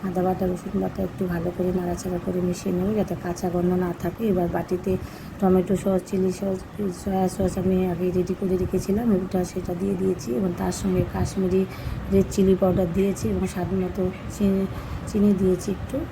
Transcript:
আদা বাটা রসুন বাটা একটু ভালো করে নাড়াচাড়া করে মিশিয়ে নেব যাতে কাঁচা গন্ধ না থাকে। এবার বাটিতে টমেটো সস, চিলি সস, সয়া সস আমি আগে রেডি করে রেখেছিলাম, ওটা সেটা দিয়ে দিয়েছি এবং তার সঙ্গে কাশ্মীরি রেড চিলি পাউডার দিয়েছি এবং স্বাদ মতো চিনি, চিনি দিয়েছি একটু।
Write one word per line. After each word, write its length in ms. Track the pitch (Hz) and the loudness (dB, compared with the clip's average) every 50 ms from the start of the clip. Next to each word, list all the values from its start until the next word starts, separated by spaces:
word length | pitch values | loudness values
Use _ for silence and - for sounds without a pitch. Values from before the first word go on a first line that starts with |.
| - 190 | -4 -2
আদা 140 | 175 185 180 | -2 0 0
বাটা 180 | 185 185 175 190 | 0 0 0 0
রসুন 280 | 180 180 175 - 190 - 196 | -2 -2 -4 -6 -4 -2 -2
বাটা 180 | 190 185 - - 190 180 | -2 -2 -2 -4 -6 -6
একটু 140 | - - 190 180 | -4 -4 -4 -2
ভালো 160 | 175 170 165 180 175 | -2 -2 -2 -4 -2
করে 140 | - 180 185 180 185 | -2 -2 0 0 0
নাড়াচাড়া 400 | 180 175 175 175 - 185 180 175 - | -2 -2 -4 -4 -4 -4 -4 -4 -4
করে 160 | 190 180 180 175 | -2 -2 0 0
মিশিয়ে 260 | 175 175 - - 196 180 | 0 -2 -2 -2 -2 -2
নেব 120 | 175 180 202 214 214 | 0 0 0 0 0
যাতে 160 | 185 - 175 - - | 0 -2 -4 -6 -4
কাঁচা 240 | 180 175 - - 180 170 | -6 -4 -2 -2 -2 0
গন্ধ 180 | 180 175 180 180 185 180 | 2 2 2 2 2 0
না 60 | 175 - - | -2 -2 -4
থাকে। 200 | - 175 - - 226 220 | -4 -6 -4 -2 0 2
এবার 160 | 185 180 175 170 175 | 2 2 0 0 -2
বাটিতে 360 | 170 170 - 185 180 - 196 185 185 - - - - - - - - | -4 -2 -2 -4 -2 0 -2 -2 -2 -4 -8 -14 -14 -14 -14 -4 2
টমেটো 360 | 202 190 185 190 185 - 196 180 | 4 6 6 6 4 2 0 0
সস, 180 | - 196 190 185 185 - | 2 2 0 0 0 0
চিলি 240 | - 190 190 185 180 - | -2 0 0 0 0 -2
সস, 200 | 202 196 190 185 - - - - 208 196 175 - | -2 -4 -4 -4 -6 -12 -8 -6 -4 -4 -4 -4
সয়া 240 | - 202 190 190 190 180 - | -4 -2 0 2 2 0 0
সস 160 | - 190 180 170 190 | 0 0 0 0 0
আমি 140 | 180 190 185 185 185 180 | 2 2 4 4 2 2
আগে 140 | 175 165 180 180 175 | 0 0 0 0 2
রেডি 180 | 185 180 - 185 - | 0 0 0 -2 -2
করে 140 | 202 185 185 175 | 0 0 0 0
রেখেছিলাম, 440 | 180 - - - - - 196 214 240 233 202 | 0 0 0 -2 0 2 0 2 4 4 2
ওটা 260 | 180 185 185 - 185 180 180 | 2 2 0 0 -2 -2 0
সেটা 200 | - 185 180 - 180 175 | -4 -6 -4 -4 -4 -2
দিয়ে 140 | 190 196 196 180 | 0 -2 0 0
দিয়েছি 280 | 185 190 180 170 - 233 240 247 | 0 0 0 -2 -2 -4 -2 0
এবং 120 | 196 180 175 - | 0 0 0 -2
তার 140 | 95 90 - - | -2 -2 -2 -2
সঙ্গে 220 | - 196 185 185 180 - - | 0 0 2 2 0 0 0
কাশ্মীরি 480 | 190 185 - - 196 190 180 185 190 190 185 - - - - - - - - | -2 -2 -2 0 0 0 2 4 2 2 0 -4 -8 -8 -8 -6 -6 -4 2
রেড 140 | 196 196 190 - - | 4 4 4 4 2
চিলি 200 | - 190 185 190 185 | 4 6 6 6 6
পাউডার 280 | 196 185 180 190 185 170 170 | 4 4 4 4 2 2 2
দিয়েছি 280 | 190 190 202 185 - - 226 | 2 2 2 0 -2 -2 -2
এবং 120 | 196 180 190 185 | 0 0 0 -2
স্বাদ 160 | - 185 175 170 190 190 | -2 -4 -2 -2 0 0
মতো 200 | 185 180 180 208 185 180 - - - - - | -2 -2 -2 0 -2 -2 -2 -4 -10 -10 -4
চিনি, 280 | - 208 196 190 190 190 196 - - - - - - - - | 0 2 2 4 2 0 -2 -4 -8 -8 -8 -8 -8 -6 -2
চিনি 220 | - 208 202 208 202 180 | 2 4 6 6 6 6
দিয়েছি 280 | 196 185 185 175 - 208 190 | 4 2 2 2 0 -4 -4
একটু। 200 | - - - 254 277 330 - | -4 -4 -6 -4 -6 -6 -6